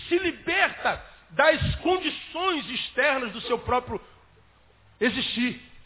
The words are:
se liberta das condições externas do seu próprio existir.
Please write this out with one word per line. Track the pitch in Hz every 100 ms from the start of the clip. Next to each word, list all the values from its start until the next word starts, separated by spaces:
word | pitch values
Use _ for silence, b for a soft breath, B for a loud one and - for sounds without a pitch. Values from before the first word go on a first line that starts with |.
| -
se | 349
liberta | 370 254 - 370 330 - 240 165 - - -
das | 160 311 320 - -
condições | 330 370 320 - - 320 381 311 196
externas | 254 - - 294 269 233
do | 226
seu | - 240
próprio | - 247 247 214 - - - - _ _ _ _ - _
existir. | 233 262 247 214 247 - - -